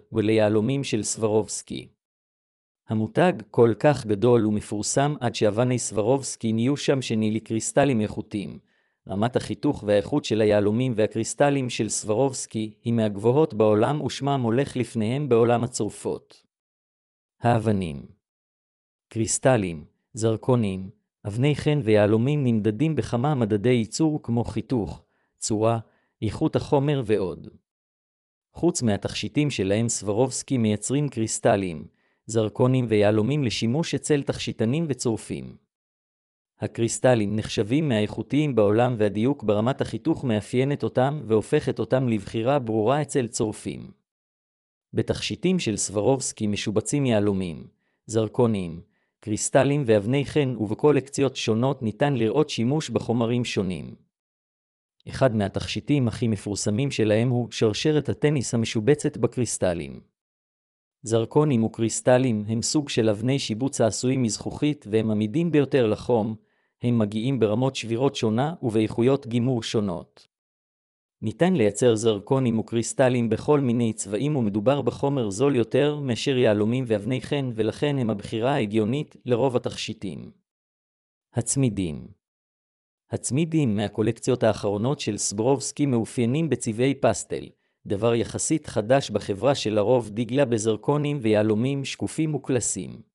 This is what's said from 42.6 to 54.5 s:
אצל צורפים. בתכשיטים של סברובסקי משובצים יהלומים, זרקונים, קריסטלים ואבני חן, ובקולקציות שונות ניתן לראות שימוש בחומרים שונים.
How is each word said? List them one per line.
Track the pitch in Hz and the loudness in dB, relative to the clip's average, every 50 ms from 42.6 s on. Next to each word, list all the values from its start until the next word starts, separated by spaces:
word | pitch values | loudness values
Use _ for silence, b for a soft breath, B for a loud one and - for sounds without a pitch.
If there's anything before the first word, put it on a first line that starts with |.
| 123 110 107 113 104 107 135 151 | 0 -2 0 0 2 2 2 0
אצל | 147 - - 143 123 113 | 0 -2 -2 -2 -2 -2
צורפים. | - - - 107 107 - - 104 76 - 58 - - _ _ _ _ _ _ _ _ _ _ _ _ _ _ _ _ _ _ _ - | -2 -2 -4 -4 -4 -6 -8 -10 -10 -10 -12 -18 -20 _ _ _ _ _ _ _ _ _ _ _ _ _ _ _ _ _ _ _ -4
בתכשיטים | 95 110 - 113 - - - 104 - - 170 185 175 | -4 -2 -2 -4 -4 -4 -8 -6 -2 0 0 0 0
של | - 117 104 92 | 0 -2 -2 -2
סברובסקי | - - 95 107 101 104 135 131 127 - - - 110 104 | -4 -4 -2 0 2 2 2 2 0 -6 -6 -4 -4 -2
משובצים | 104 98 - - 101 104 107 - - 143 139 | -2 -2 -4 -2 -2 -2 -2 -2 -2 0 2
יהלומים, | 131 117 107 101 104 101 95 95 90 80 60 - - _ _ _ _ _ _ _ | 2 2 2 2 2 0 0 -2 -6 -8 -10 -14 -18 _ _ _ _ _ _ _
זרקונים, | - 107 113 110 104 - - 123 113 110 101 90 85 80 85 87 _ _ _ _ _ _ _ | -4 -2 -2 -2 0 0 2 2 2 2 0 -4 -6 -10 -12 -16 _ _ _ _ _ _ _
קריסטלים | - 107 107 104 - - - 147 135 139 143 147 147 | -8 -6 -6 -4 -2 2 2 4 4 4 2 0 2
ואבני | 110 110 107 98 104 127 143 139 | 4 4 2 2 2 0 0 -2
חן, | - - 156 143 127 127 107 | -2 0 0 0 0 0 -2
ובקולקציות | 110 98 107 - - 147 147 143 127 - - - 139 131 131 | -4 -4 -2 2 2 4 4 2 0 -4 -2 -2 -2 0 -2
שונות | - - - 110 110 120 135 143 - | -2 -2 0 0 0 0 0 -2 -2
ניתן | 120 107 104 - 143 143 143 | -4 -6 -2 0 0 0 0
לראות | 123 113 110 104 143 156 151 | 2 0 0 2 2 0 0
שימוש | - - 113 120 139 160 151 - | -2 -2 -2 0 0 -2 -2 -2
בחומרים | 113 107 - - 113 123 117 113 123 123 123 | -4 -4 -2 -2 0 0 0 0 0 -2 -2
שונים. | 117 - 120 101 90 90 73 64 64 60 - _ _ _ _ _ _ _ _ _ _ | -2 -2 -2 -2 -2 -4 -8 -10 -12 -16 -20 _ _ _ _ _ _ _ _ _ _